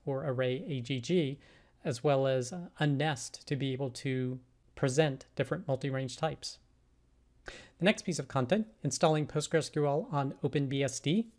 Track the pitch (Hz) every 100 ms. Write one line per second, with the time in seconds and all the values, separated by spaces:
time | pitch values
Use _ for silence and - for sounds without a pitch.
0 | - 135 139 127 127 127 226 135 120 131
1 | 120 180 139 139 - - _ _ 170 120
2 | 151 135 135 131 120 185 175 - 147 139
3 | 151 139 - - - 139 135 127 135 120
4 | 139 131 127 127 - _ _ - 139 131
5 | 156 135 - - 139 156 165 131 143 131
6 | 131 - 156 143 - - _ _ _ _
7 | _ _ _ _ - - - - 180 226
8 | - 151 - 135 127 208 214 - 143 -
9 | 165 156 151 156 147 160 147 156 147 143
10 | 233 147 139 - 143 147 139 139 139 -
11 | 143 196 226